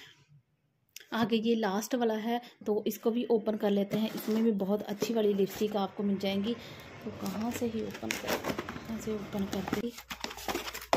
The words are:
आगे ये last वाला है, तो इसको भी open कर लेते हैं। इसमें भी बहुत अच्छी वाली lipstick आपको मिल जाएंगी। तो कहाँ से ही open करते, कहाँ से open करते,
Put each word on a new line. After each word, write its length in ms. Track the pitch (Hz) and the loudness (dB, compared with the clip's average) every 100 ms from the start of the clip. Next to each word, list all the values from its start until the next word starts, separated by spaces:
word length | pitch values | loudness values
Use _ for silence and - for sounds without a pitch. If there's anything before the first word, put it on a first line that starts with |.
| - - _ - _ _ _ _ _ - - | -16 -20 _ -20 _ _ _ _ _ -20 -4
आगे 220 | 226 226 226 | 0 2 2
ये 160 | 226 | 4
last 400 | 226 208 196 220 | 2 2 0 0
वाला 200 | 247 233 214 | 2 2 2
है, 240 | 220 240 - - 202 | 0 -2 -4 -8 -2
तो 160 | 208 220 | 0 0
इसको 240 | - 233 | 0 0
भी 140 | 233 240 | 2 4
open 260 | 226 214 214 | 2 2 2
कर 140 | 208 | 4
लेते 280 | 202 202 208 | 4 4 0
हैं। 120 | 220 | 0
इसमें 280 | - 220 220 | -2 0 4
भी 60 | 226 196 | 4 4
बहुत 240 | 190 208 | 2 0
अच्छी 300 | - 208 - | 0 -2 0
वाली 200 | 226 208 | 4 4
lipstick 420 | 202 190 - 214 208 | 4 2 2 0 2
आपको 260 | 190 - | 0 0
मिल 160 | 202 190 | 0 2
जाएंगी। 360 | 196 196 208 233 - - - - | 0 0 0 -2 -6 -14 -16 -12
तो 60 | 214 | -10
कहाँ 380 | 202 196 190 233 | -6 -6 -4 -2
से 160 | 233 240 | -2 -2
ही 160 | 220 | -2
open 260 | 208 - - | -4 -4 -4
करते, 420 | - - - - | -2 0 0 0
कहाँ 460 | - - - - 220 | -4 -6 -8 -6 -6
से 120 | 220 | -4
open 300 | 214 202 208 196 | -4 -2 -2 -2
करते, 440 | 196 185 208 233 - - - - - - - - - - | -2 -2 -2 -2 -6 -12 -10 -10 -8 -6 -4 -6 -10 0